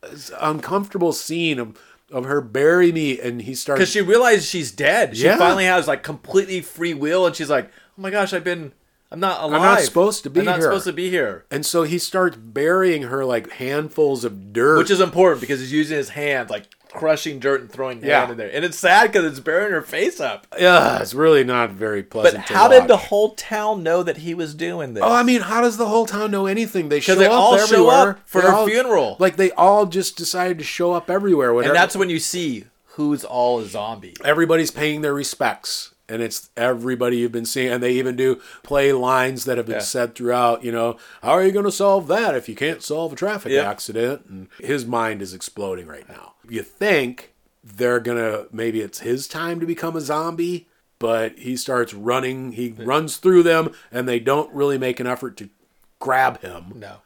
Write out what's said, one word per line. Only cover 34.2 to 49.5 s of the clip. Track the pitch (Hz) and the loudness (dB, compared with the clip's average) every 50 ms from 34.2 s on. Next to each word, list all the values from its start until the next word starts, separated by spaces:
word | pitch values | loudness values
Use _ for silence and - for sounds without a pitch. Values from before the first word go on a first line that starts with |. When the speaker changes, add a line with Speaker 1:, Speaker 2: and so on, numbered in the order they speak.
| - | 0
Speaker 1:
everybody's | 143 151 160 170 160 165 165 160 143 | 0 2 2 2 2 2 0 0 -2
paying | - - 151 151 151 151 | -4 -4 -4 -4 -4 -2
their | 151 147 143 | -4 -4 -4
respects. | 143 139 - - _ 139 117 104 - - - - - - - _ _ _ - | -4 -6 -8 -6 _ -4 -4 -4 -4 -10 -10 -10 -10 -10 -14 _ _ _ -12
And | 113 113 | -8 -6
it's | 117 113 110 - - _ _ | -6 -6 -8 -12 -14 _ _
everybody | - 117 127 127 117 117 127 127 120 127 123 123 | -2 -2 -2 -2 -2 -4 -6 -4 -2 -2 -2 0
you've | 120 120 120 | -2 -2 -4
been | 113 120 117 | -4 -6 -8
seeing. | 113 - 135 127 127 | -6 -6 -4 -4 -4
And | 120 123 | -4 -2
they | 123 123 123 | -2 0 0
even | 123 131 127 123 | 0 -2 -4 -4
do | 123 131 131 127 127 - - - - _ | -2 0 0 0 -2 -6 -20 -20 -20 _
play | - 143 143 139 139 | -2 0 2 2 2
lines | 139 127 123 127 131 131 127 131 135 123 - | 2 0 0 0 2 2 2 0 -2 -6 -6
that | 135 123 | -4 -4
have | 120 117 | -4 -4
been | 113 110 | -4 -6
Speaker 2:
Yeah. | 110 | -6
Speaker 1:
said | 104 - - 127 120 117 113 | -6 -6 -4 -4 -4 -4 -6
throughout, | - 123 120 123 123 123 117 117 113 | -6 -2 -2 0 2 2 2 2 0
you | 127 120 117 | -4 -6 -4
know, | 117 117 120 113 - - - - - - | -2 -2 -2 -4 -8 -16 -20 -20 -8 0
"How | 117 | 0
are | 147 180 190 | 2 4 4
you | 190 196 | 2 2
gonna | 208 202 202 | 2 -2 -2
solve | 196 - 196 202 196 196 170 139 | -2 0 2 2 2 2 0 0
that | 160 214 226 202 151 | -2 0 0 0 -2
if | 127 - - | -2 -6 -8
you | 107 | -8
can't | - 135 156 - - - | -4 -4 -4 -4 -6 -8
solve | - 147 156 165 160 139 | -8 -6 -6 -6 -8 -8
a | |
traffic | 120 180 202 214 202 - - 135 | -6 -6 -4 -6 -6 -6 -2 0
Speaker 2:
Yep. | 139 110 | 0 0
Speaker 1:
accident?" | 101 104 - - - 101 110 117 123 139 139 _ | -2 -6 -8 -10 -8 -4 -2 -2 -2 -4 -6 _
And | _ 101 95 95 _ _ - | _ -20 -20 -20 _ _ -16
his | - - 143 143 120 | -6 -4 -4 -4 -4
mind | 113 123 117 113 110 110 101 | -4 -4 -2 -2 -2 -4 -8
is | 98 90 92 | -10 -12 -14
exploding | 90 - - _ - 101 98 92 90 87 | -14 -16 -16 _ -10 -8 -8 -8 -10 -12
right | 78 76 73 - _ | -16 -20 -20 -20 _
now. | - - - - _ _ _ 113 | -20 -20 -20 -20 _ _ _ -12
You | 117 110 98 | -10 -10 -10
think | - _ _ 196 208 190 151 131 123 127 - - _ _ _ _ _ _ _ _ | -10 _ _ 0 2 2 2 0 -2 -8 -12 -20 _ _ _ _ _ _ _ _
they're | - 98 - 127 120 123 120 | -20 -6 -2 -2 0 0 0
gonna, | 113 120 120 117 113 113 107 107 104 - | -2 -2 -4 -2 -2 -4 -4 -6 -8 -10
maybe | 110 110 113 117 110 110 | -10 -6 -4 -4 -2 -4
it's | 104 98 - - | -6 -6 -12 -10
his | - 117 123 135 139 | -4 -4 -4 -4 -6
time | - - 156 165 170 | -10 -10 -8 -8 -6